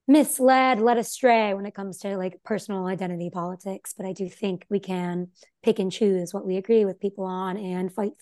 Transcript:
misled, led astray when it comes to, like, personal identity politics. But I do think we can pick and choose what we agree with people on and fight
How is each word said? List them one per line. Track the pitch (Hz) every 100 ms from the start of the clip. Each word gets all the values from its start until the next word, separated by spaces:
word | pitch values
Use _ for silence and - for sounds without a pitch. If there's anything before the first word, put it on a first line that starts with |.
| -
misled, | 302 277 - 254 262 262 226
led | 233 240
astray | 214 - 254 226 208
when | 196 202
it | 202
comes | 196 175
to, | 202 196
like, | 185 -
personal | - 208 - 190 185
identity | 190 185 170 175
politics. | 185 170 185 196 196 - -
But | 190
I |
do | 185 180
think | - 196 180 -
we | 202
can | 190 185 180 175 180 _ _ _
pick | 226 214
and | 190
choose | - 208 185 170
what | 196 190
we | 185
agree | 190 226 196
with | 185
people | 202 196 185
on | 185 185 196
and | 190 185 185
fight | 185 202 -